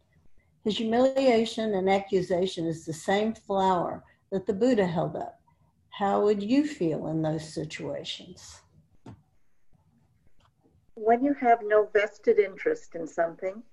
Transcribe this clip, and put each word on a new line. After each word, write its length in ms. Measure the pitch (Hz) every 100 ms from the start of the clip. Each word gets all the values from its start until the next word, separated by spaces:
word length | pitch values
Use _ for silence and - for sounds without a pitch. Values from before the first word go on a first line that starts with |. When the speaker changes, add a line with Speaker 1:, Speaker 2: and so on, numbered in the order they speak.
| _ _ - - _ _
Speaker 1:
His 140 | 220 202
humiliation 960 | 220 233 262 269 269 226 226 - 220
and 160 | 190 190
accusation 760 | 196 196 196 165 175 190 185 165
is 180 | 160 -
the 80 |
same 400 | 156 - 196 220
flower 680 | 220 - 196 190 185 165 - - _ -
that 140 | 190 190
the 80 |
Buddha 320 | 196 247 233 180
held 300 | 170 156 160
up. 240 | - - _ _ _ _ _
How 320 | - 202 202
would 220 | 208 208
you 240 | 202 269 302
feel 400 | - 165 147 -
in 140 | 160
those 300 | 156 160 -
situations? 1080 | - 151 - 147 143 - - 180 180 - - _ _ _ _ - - _ _ _ _ - - _ _ _ _ _ - _ _ _ _ _
Speaker 2:
When 300 | - 214 240
you 100 | 277
have 260 | 277 247 233
no 260 | 208 214 208
vested 460 | 208 214 - - 214
interest 580 | 190 - 156 156 - 170
in 120 | 160
something, 560 | - 170 165 190 208 -